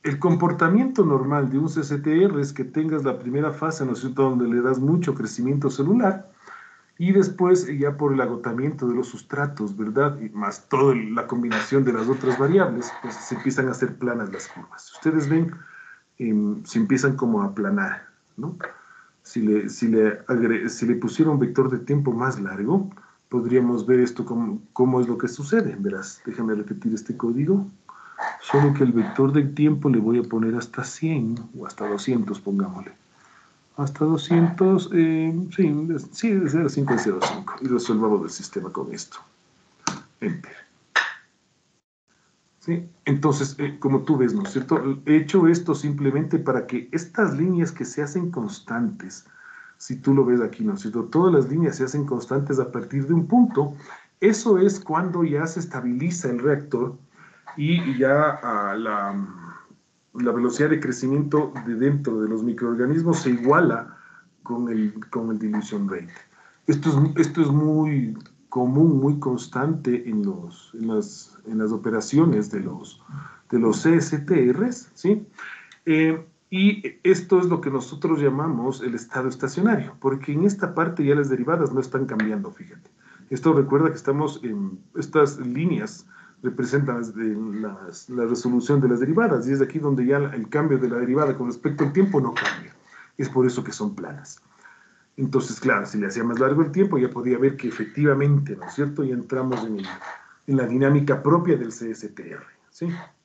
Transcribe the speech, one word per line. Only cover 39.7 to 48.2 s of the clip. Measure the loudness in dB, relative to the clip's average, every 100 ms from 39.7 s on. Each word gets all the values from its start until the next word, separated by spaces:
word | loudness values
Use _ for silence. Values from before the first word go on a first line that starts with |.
| _ -8 -8 -16 _
Enter. | -6 -6 -10 -20 -20 _ _ -4 -4 -10 _ _ _ _ _ _ _ _ _ _ _ _ _ _
¿Sí? | -6 -6 -6 _
Entonces, | -2 0 0 0 -4 -4
eh, | -8 -4
como | 0 0
tú | 2 2
ves, | 2
¿no | 0
es | -4
cierto? | -6 0 0 0 -4 4
He | 4
hecho | 6 4 6
esto | 4 0
simplemente | -2 -2 0 0 0 0 0
para | 0 -2 -2
que | -6 -4
estas | -6 -4 0 0 2
líneas | 0 2 0
que | -4
se | -8 -6
hacen | -4 -4